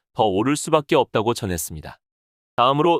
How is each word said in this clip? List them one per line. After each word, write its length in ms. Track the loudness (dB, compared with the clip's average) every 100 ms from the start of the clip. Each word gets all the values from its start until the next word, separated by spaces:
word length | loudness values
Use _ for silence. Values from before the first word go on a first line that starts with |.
| _
더 120 | -2 0
오를 320 | 2 0 -2
수밖에 400 | 0 0 2 0
없다고 360 | 2 -2 -2
전했습니다. 640 | -4 -4 -6 -8 -12 -16 -20 _ _ _ _ _ 0
다음으로 420 | 2 2 2 0